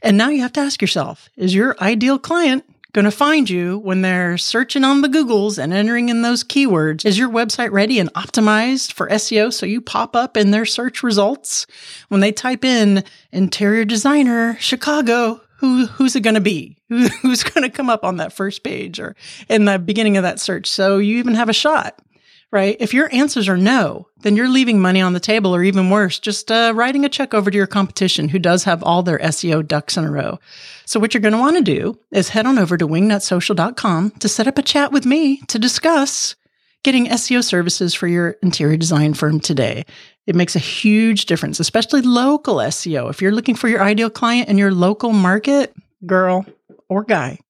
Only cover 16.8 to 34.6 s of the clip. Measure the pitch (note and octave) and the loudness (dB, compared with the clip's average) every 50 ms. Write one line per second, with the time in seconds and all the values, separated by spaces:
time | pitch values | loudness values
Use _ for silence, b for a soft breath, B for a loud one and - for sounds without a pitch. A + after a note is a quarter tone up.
16.8 | _ - A#3 B3 B3 A3 - - - C4 B3 - - - - D#4+ B3+ C4 - - | _ -4 0 2 2 2 0 0 -2 0 0 0 -4 -2 -2 -2 -2 -2 -4 -4
17.8 | C4+ B3 A3+ A3 - F#3 F#3 E3 D#3+ F#3 - - G3 G3 F#3+ - - - - - | -2 -2 -2 -2 -2 -4 -4 -4 -8 -10 -6 -6 -6 -6 -6 -8 -10 -10 -10 -8
18.8 | - F3 E3 - - - G3+ B B B B B B B A3+ G#3+ G#3 G3+ G3 F#3 | -10 -12 -12 -12 -14 -14 -14 B B B B B B B 2 4 4 4 2 0
19.8 | E3+ F#3+ G3 A3+ A3 G#3+ G3 F#3+ F3+ F3 - - - - F3+ E3+ - - - - | -2 -2 -2 0 0 2 2 2 0 -2 -4 -6 -6 -6 -6 -6 -6 -6 -4 0
20.8 | F#3+ G3 G3 G3 G3+ G#3 A3+ A#3+ A#3+ B3 A3 A3+ A#3+ A3 G#3+ - - D4+ D#4 C4+ | 0 2 2 2 2 0 0 0 0 0 0 0 0 0 0 0 2 2 0 0
21.8 | - G#2+ - _ _ _ b b b b b b b b A3 G3 F#3+ G3 - - | -2 -4 -12 _ _ _ b b b b b b b b -2 0 0 0 0 -2
22.8 | A#3 - B3 C4+ D#4 D#4 B3+ B3 D4 C#4+ - B3 G3+ F#3+ F#3 F3+ F#3+ A3 C4 B3 | -4 0 0 0 0 0 0 0 0 0 0 -2 0 0 2 2 2 2 4 2
23.8 | F3 - - - - _ _ _ - G#3 G#3 A3 B3 B3+ B3+ C4 B3+ A#3+ A3 G3 | 0 -2 -4 -8 -16 _ _ _ 0 2 2 2 2 2 2 2 2 4 2 2
24.8 | F3+ F3+ F#3 F#3+ F#3 F3+ F3+ F3 - A3 G#3+ A3+ G3 F#3 F3+ F3 F#3 G3 F#3+ F#3+ | 4 4 4 2 2 2 0 -2 -2 0 0 0 2 0 2 2 2 2 2 2
25.8 | F#3 F#3 G3+ G#3+ G3+ E3+ - - - G#3+ G#3 - - - A3 A3+ A#3 A3+ A3 A3+ | 2 2 2 2 2 0 -2 -6 -6 -6 -6 -6 -4 -2 0 2 2 2 2 0
26.8 | A#3+ C4 C4+ C#4 C#4 C#4 - - C4+ C4 A3+ G#3 F#3+ G3+ G3 G3+ F#3+ F#3+ - G3+ | 0 0 0 0 0 0 -2 -4 -4 0 0 0 0 2 2 0 0 0 0 -2
27.8 | F#3+ - - - G3 F3+ - - D3+ D3 D#3+ F#3+ E3+ F3 F3 F3+ - G3+ E3+ E3 | -2 -2 -2 -2 -2 0 0 0 -2 0 0 0 2 2 2 2 2 0 -2 0
28.8 | - E3 E3+ F3+ F3 F3 D#3 - - D#3+ D3 - - E3+ D3+ D3+ D#3 D3 D3+ D3+ | 0 0 0 2 2 0 -2 -2 -2 -4 -4 -2 -2 -2 -2 -2 -2 -2 -4 -4
29.8 | - - - F3 D#3 D#3 D3 C#3+ - G#1+ - - B B B B B B B B | -4 -4 -4 -4 -4 -4 -4 -4 -4 -6 -8 -10 B B B B B B B B
30.8 | B B - G#3+ G#3+ G#3+ - G#3+ G#3 G#3+ A3 A#3 B3+ D4+ E4+ F4+ A#3 F3 C3+ - | B B -2 -2 0 0 0 0 2 2 2 2 2 2 2 2 2 2 0 0
31.8 | - A3 - _ _ _ - G3 - - - A3 A3 C4 C4+ A3+ F#3 D#3+ F3 E3 | -2 -4 -6 _ _ _ -2 -2 -2 0 -2 0 2 2 4 4 2 2 2 0
32.8 | E3+ D3+ D#3+ F3 G3+ A3 G#3 G3 - - F#3 F3 - - G3+ E3+ E3 A#3 B3+ - | 0 0 2 2 2 2 2 0 0 -2 -2 -2 0 -2 0 0 0 -2 -4 -4
33.8 | - G3+ E3+ D#3+ F#3+ G#3 - - - G3+ - - A3 C4+ - C#4+ | -2 0 0 0 0 -2 -4 -4 -4 -4 -2 0 -2 0 0 -2